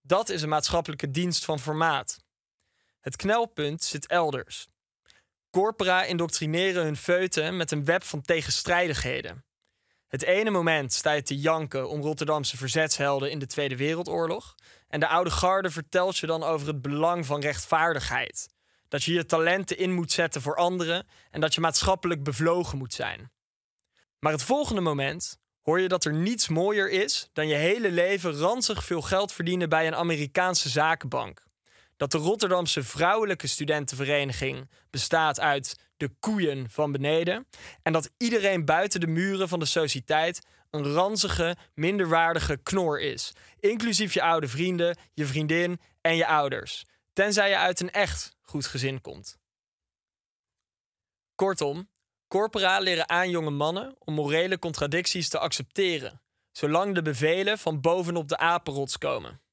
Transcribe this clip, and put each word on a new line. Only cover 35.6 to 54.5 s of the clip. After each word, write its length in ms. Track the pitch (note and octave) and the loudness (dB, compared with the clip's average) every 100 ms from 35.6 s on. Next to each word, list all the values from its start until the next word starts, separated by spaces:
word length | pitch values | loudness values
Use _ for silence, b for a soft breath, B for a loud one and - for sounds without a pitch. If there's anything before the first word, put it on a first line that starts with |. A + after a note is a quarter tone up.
| C3+ - b _ | -2 -12 b _
de 120 | C#3 - | -8 -6
koeien 500 | - G#3+ E3 C3+ B2 | -4 0 0 -2 -6
van 220 | - D3+ | -2 -2
beneden. 540 | C#3 C#3+ D#3+ E3+ G3+ C4 B B B | 0 2 2 2 -2 -6 B B B
En 100 | - | 0
dat 180 | E3 - _ | 0 0 _
iedereen 480 | A#3 A3+ G3 F#3 | 0 2 2 2
buiten 360 | D3+ D#3+ G3+ F#3 | 2 2 2 0
de 60 | E3+ | 0
muren 420 | D#3+ F#3+ G3 F#3 | 0 0 -2 -2
van 100 | F3 | -2
de 60 | |
sociëteit 840 | D3 - D#3 C#3 - D#3 E3 F3 b b b | 0 0 0 -2 0 0 2 -2 b b b
een 220 | D3+ C#3+ | -6 -2
ranzige, 640 | D3+ F#3+ G#3+ G3+ - E3+ F3 B | 2 0 0 0 0 0 -2 B
minderwaardige 840 | - D#3+ G3+ F3 E3 E3 E3+ D#3+ D#3 | -4 -2 0 2 4 4 2 0 -4
knor 380 | - G3 E3+ D3 | -2 0 0 0
is. 320 | D3 A#2+ - - B B | -4 -6 -10 -12 B B
Inclusief 540 | G3+ A3+ A3+ F#3+ G#3 | 0 0 0 2 2
je 80 | F#3 | 2
oude 260 | E3 E3 D3 | 4 2 0
vrienden, 480 | B2 F3+ F3+ E3+ E3+ b | -2 0 2 0 -2 b
je 120 | - D3 | -6 -4
vriendin 540 | C3+ D3+ E3 F3 F3 b b | -2 0 2 2 -2 b b
en 160 | E3 E3 | 0 2
je 100 | E3 | 4
ouders. 580 | D#3 C#3+ B2+ - - - b b | 2 2 -2 -8 -12 -14 b b
Tenzij 360 | - G3+ G#3 G3+ | 0 2 4 4
je 80 | F#3+ | 4
uit 240 | F#3 F3+ | 2 2
een 100 | F3+ | -2
echt 460 | G3+ F#3+ D#2 - _ | 0 0 -2 -8 _
goed 260 | _ D3 C3+ | _ -6 -6
gezin 340 | C3 C3+ C3 | -4 -4 -4
komt. 380 | - C#2+ - - _ _ _ _ _ _ _ _ _ _ _ _ _ _ _ _ _ _ _ | -10 -16 -16 -20 _ _ _ _ _ _ _ _ _ _ _ _ _ _ _ _ _ _ _
Kortom, 540 | - G3 F#3 D3 D3+ G3 _ _ _ _ | -2 0 2 -2 -4 -12 _ _ _ _
corpora 500 | F#3+ G#3+ G#3+ F#3+ F#3+ | 0 0 2 2 4
leren 300 | F#3+ E3+ D#3+ | 2 0 2
aan 220 | F3 F#3 | 2 2
jonge 200 | F3 D#3 | 0 -2
mannen 440 | C#3+ D3+ F3+ B3+ C4+ | 0 -2 -2 -8 -12
om 160 | - | -6
morele 440 | D3+ C#3+ D#3 F3+ | -4 0 0 0